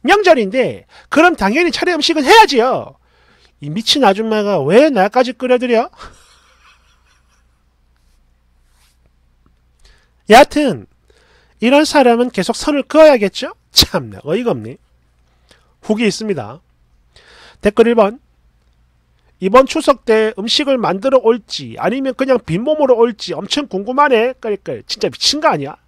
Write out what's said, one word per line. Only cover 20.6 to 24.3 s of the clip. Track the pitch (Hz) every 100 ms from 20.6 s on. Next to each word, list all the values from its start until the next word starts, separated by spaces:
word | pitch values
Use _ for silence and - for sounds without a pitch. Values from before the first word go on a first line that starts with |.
| 285 262
만들어 | 175 185 240 262
올지 | 226 240 _ - 131 110
아니면 | 170 254 269
그냥 | 247 269 254
빈몸으로 | - 165 254 311 277 233
올지 | 233 214 -
엄청 | 151 196 - 285
궁금하네. | 190 202 254 294 233 240